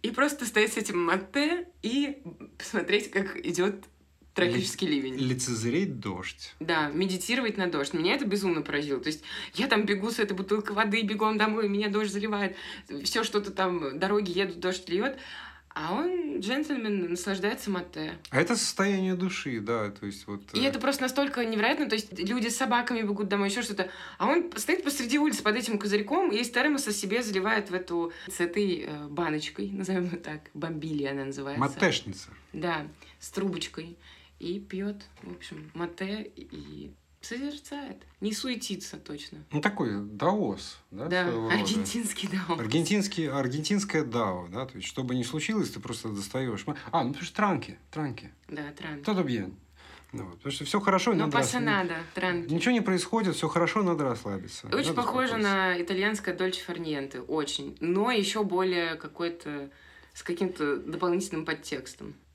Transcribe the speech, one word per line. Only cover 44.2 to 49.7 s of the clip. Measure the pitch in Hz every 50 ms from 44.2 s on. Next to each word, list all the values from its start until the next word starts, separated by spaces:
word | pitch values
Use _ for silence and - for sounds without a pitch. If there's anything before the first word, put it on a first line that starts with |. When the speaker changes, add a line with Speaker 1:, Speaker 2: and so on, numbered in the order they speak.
| 113 98 92 90 87 87
Speaker 2:
да, | 92 117 131
то | 131 -
есть, | 90 95
что | - - - 156
бы | 120 127
ни | 127 117
случилось, | - - 156 - - 220 214 143 -
ты | - -
просто | - - 113 - - 113
достаёшь. | 104 101 101 - - 131 131 123 107 98 - - 147 - - -
А, | - 170 -
ну, | -
потому | - - 180
что | - -
транки, | - 214 202 175 123 - - - - - -
транки. | - 156 151 139 113 - - - - _ _
Speaker 1:
Да, | - 156 151 147 147 147
транки. | - - 160 151 143 143
Speaker 2:
Todo | 214 208 185 170
bien. | 135 120 107 95 90 90 - - _